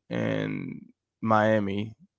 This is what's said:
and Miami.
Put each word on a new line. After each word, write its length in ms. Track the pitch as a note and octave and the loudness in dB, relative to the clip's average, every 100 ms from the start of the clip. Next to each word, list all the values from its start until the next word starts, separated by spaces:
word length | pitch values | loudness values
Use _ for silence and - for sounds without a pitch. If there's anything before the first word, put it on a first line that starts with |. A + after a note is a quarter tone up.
| _ | _
and 760 | - - A2 G#1+ G1+ - - - _ _ _ | -4 -2 -2 -4 -6 -8 -10 -16 _ _ _
Miami. 720 | A2+ A2 G#2+ A2 G2 G2+ A2 A2 - | 2 4 6 4 2 -4 -6 -10 -20